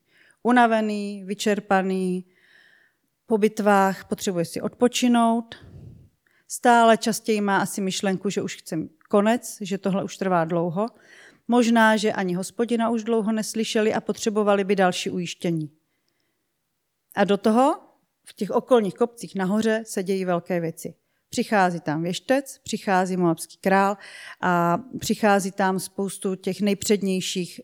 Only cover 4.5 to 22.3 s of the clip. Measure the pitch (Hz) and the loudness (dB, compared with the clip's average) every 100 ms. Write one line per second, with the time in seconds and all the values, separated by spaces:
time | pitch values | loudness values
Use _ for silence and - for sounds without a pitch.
4.5 | - - - 247 - 247 233 226 233 233 | -6 -8 0 0 2 2 4 4 0 -4
5.5 | - - - - - - _ _ _ - | -14 -20 -20 -20 -20 -20 _ _ _ -16
6.5 | - 247 233 226 220 233 - - 214 202 | -2 4 6 6 4 2 -4 -2 -2 0
7.5 | 190 190 - 190 - 170 170 202 202 202 | 0 0 -2 -4 -2 -2 -2 -2 -4 -6
8.5 | - - 160 - _ _ 208 208 240 - | -8 -8 -8 -8 _ _ 2 4 0 -4
9.5 | - 185 190 196 190 - - 190 175 160 | -12 -6 -4 -2 -2 -4 -6 0 0 0
10.5 | 170 175 170 226 - _ - - _ - | -2 -2 -2 -6 -8 _ -20 -20 _ 0
11.5 | 240 226 233 220 220 214 - 185 175 190 | 2 4 4 4 4 0 -2 -2 -4 -6
12.5 | - 233 233 226 233 214 226 208 220 208 | -4 -2 -2 0 -2 -2 -2 0 -2 -4
13.5 | 220 220 226 214 226 - - 233 208 208 | -4 -2 0 0 0 -4 -4 -2 0 2
14.5 | 202 190 196 185 180 196 185 170 - 180 | 2 2 2 2 0 -4 -6 -6 -4 -4
15.5 | 160 151 _ _ _ _ _ _ _ _ | -2 -4 _ _ _ _ _ _ _ _
16.5 | _ _ _ _ _ _ - 196 202 220 | _ _ _ _ _ _ -2 0 0 2
17.5 | 226 277 392 - _ _ _ - - 190 | 4 2 0 -8 _ _ _ -20 -10 -4
18.5 | 240 - 247 196 - 233 - 175 190 185 | -4 2 2 2 -2 -4 -4 -10 -4 -2
19.5 | 214 220 220 220 208 180 190 185 170 - | 0 0 -2 -4 -6 -4 -2 -2 -2 -2
20.5 | 180 165 - 170 - _ _ _ - 226 | -4 -4 -8 -12 -16 _ _ _ -6 0
21.5 | 214 180 175 160 151 170 175 - | 2 2 0 -4 -4 -4 -4 -2